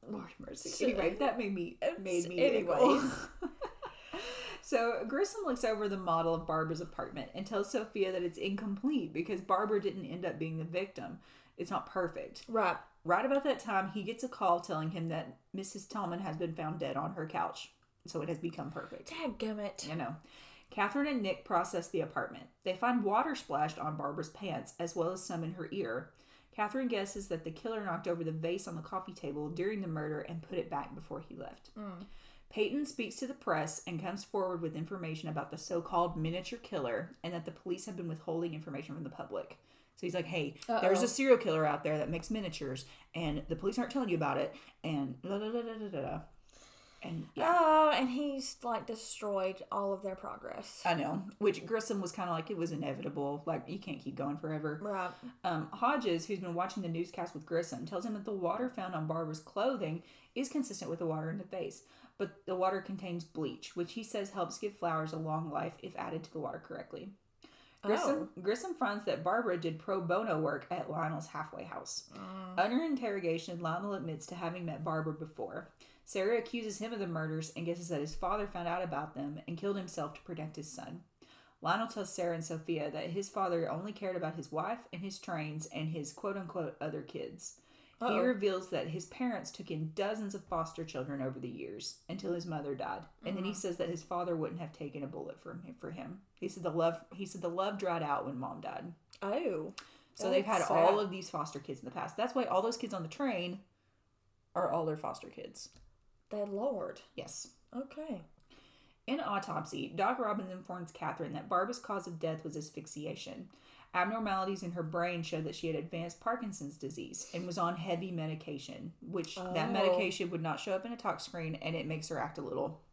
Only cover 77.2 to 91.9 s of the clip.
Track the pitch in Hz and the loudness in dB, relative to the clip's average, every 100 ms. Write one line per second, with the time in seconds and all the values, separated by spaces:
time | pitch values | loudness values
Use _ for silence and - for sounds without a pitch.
77.2 | 156 156 160 - 170 170 170 160 147 - | 0 0 -2 -4 -2 -2 0 0 0 0
78.2 | 180 208 208 185 170 175 180 143 156 - | 2 2 0 -2 0 0 0 -2 -4 -4
79.2 | 143 151 - 165 202 196 180 - 151 - | -4 -4 -6 -2 0 0 -2 -2 -4 -4
80.2 | - 160 156 156 156 - - 165 - _ | -10 -6 -6 -6 -8 -8 -8 -10 -14 _
81.2 | - - - _ - 190 226 - 190 - | -20 -20 -20 _ 2 2 2 -2 -4 0
82.2 | 175 165 160 160 160 165 147 151 143 170 | 0 0 -2 -4 0 0 0 -2 -2 -2
83.2 | 196 - 190 170 165 160 196 202 196 180 | -2 0 2 4 2 0 -2 -4 -2 0
84.2 | 160 165 135 151 180 240 - 175 196 190 | -2 -4 -4 -2 -2 -2 -6 -8 -6 -8
85.2 | - 170 151 151 156 - 160 160 143 - | -4 -2 -2 -4 -6 -4 -2 -2 -4 -4
86.2 | 202 196 175 180 156 - 156 156 - - | -4 -2 -4 -2 -4 -2 -4 -4 -6 -6
87.2 | - - - - - - - _ 240 220 | -8 -8 -12 -12 -20 -20 -20 _ 2 6
88.2 | 240 233 202 185 185 160 - 160 - - | 6 6 4 4 0 0 0 -2 -6 -2
89.2 | 247 214 - - 170 160 160 156 196 214 | 0 0 -6 -10 -6 -2 -2 0 0 0
90.2 | 208 196 - 170 165 - 160 147 135 139 | -2 -6 -2 0 0 -4 -6 -4 -4 -2
91.2 | 131 131 131 113 67 104 - | -2 -2 -6 -6 -6 -6 -8